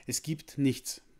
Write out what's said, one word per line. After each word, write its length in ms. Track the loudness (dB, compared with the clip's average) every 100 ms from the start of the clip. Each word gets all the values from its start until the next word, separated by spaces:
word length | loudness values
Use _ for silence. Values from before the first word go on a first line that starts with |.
| -4
es 160 | -4
gibt 380 | -2 -4 -4 2
nichts, 420 | 2 2 -2 -10 -12 -20